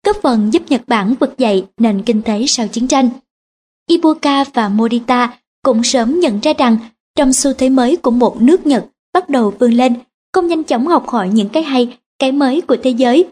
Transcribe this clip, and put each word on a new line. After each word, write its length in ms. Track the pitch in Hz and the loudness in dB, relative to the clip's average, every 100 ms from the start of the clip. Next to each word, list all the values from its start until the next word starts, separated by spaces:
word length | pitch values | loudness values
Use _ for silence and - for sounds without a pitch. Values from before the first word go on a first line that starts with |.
| 415 | -2
góp 100 | 415 | -2
phần 300 | 302 226 208 | 0 0 0
giúp 100 | 277 - | -2 0
Nhật 140 | 277 - | -4 -2
Bản 280 | 226 196 247 | -2 0 -2
vực 180 | 277 - | -2 -2
dậy 260 | 240 190 185 - | 0 0 -4 -2
nền 240 | 226 196 | 0 0
kinh 200 | 196 214 | -2 -2
tế 220 | 220 208 277 | -2 -4 -4
sau 220 | - 220 | -4 -4
chiến 200 | 226 262 | -4 -2
tranh. 200 | 285 254 247 _ _ _ _ _ _ - | 0 0 -2 _ _ _ _ _ _ -2
Ibuka 560 | 330 320 311 285 277 | 2 2 0 -2 -2
và 240 | 277 254 208 | -2 -2 -2
Morita 680 | 208 226 233 233 247 240 - _ _ | 0 0 -2 -2 -2 -2 -6 _ _
cũng 200 | 269 226 | -2 0
sớm 360 | 233 262 226 330 | 0 0 0 0
nhận 200 | 330 208 | 0 0
ra 120 | 302 311 | -2 0
rằng 200 | 254 220 - _ _ - | 2 0 -2 _ _ -2
trong 160 | 269 | 0
xu 200 | 262 277 | 0 -2
thế 160 | 262 262 | 0 0
mới 280 | 262 240 339 | 2 2 0
của 140 | 262 | 0
một 320 | 240 226 - | 0 0 2
nước 240 | 240 359 302 | 4 4 2
Nhật 180 | 254 - _ _ | -2 -2 _ _
bắt 140 | 359 359 | -6 -2
đầu 260 | 277 214 202 | -2 -2 0
vươn 160 | 247 | 2
lên, 200 | 233 254 240 - _ _ | 2 2 -2 -8 _ _
không 160 | 370 349 | -2 0
nhanh 160 | 320 | -2
chóng 220 | 302 247 294 | -2 -2 0
học 220 | 320 - | 0 0
hỏi 200 | 240 185 | -4 0
những 200 | 220 202 | 0 0
cái 140 | 311 | -4
hay, 360 | 311 262 240 - _ _ | -2 -2 -2 -6 _ _
cái 140 | 262 | -2
mới 280 | 277 269 285 | 0 0 0
của 160 | - 240 | -2 -2
thế 80 | 254 | 0
giới 360 | 240 247 269 370 | 0 2 2 2